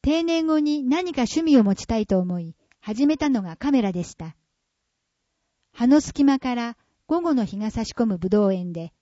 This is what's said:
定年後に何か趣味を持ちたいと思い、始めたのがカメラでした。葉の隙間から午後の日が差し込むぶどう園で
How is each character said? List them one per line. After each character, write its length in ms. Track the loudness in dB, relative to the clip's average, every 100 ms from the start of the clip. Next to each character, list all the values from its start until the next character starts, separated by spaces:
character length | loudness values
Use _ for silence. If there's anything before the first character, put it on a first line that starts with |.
定 180 | 0 0
年 240 | 0 0 0
後 140 | 0
に 240 | 0 -2
何 300 | 0 -2 -2
か 100 | -2
趣 180 | -2 0
味 160 | 4 4
を 60 |
持 100 | 4
ち 140 | 0 -2
た 100 | -4
い 80 | 0
と 140 | 0
思 200 | 0 -6
い、 160 | -10 -16 _ _
始 280 | -10 0 0
め 100 | 2
た 120 | 0
の 120 | 0
が 140 | -2 -6
カ 160 | 0
メ 100 | 2
ラ 100 | 0
で 120 | -4
し 100 | -8
た。 220 | -12 -16 -18 _ _ _ _ _ _ _ _ _ _ _ _ _
葉 140 | 0 4
の 140 | 4
隙 220 | 4 2
間 140 | 4 4
か 160 | -2
ら 240 | -4 -6 -12 _ _ _
午 140 | -2
後 120 | 0
の 120 | 0 -2
日 120 | -4
が 140 | -6
差 120 | -6
し 100 | -6
込 120 | -2 -2
む 140 | -2
ぶ 100 | 0
ど 160 | 2 2
う 80 |
園 200 | 0 -6
で 200 | -10 -14 _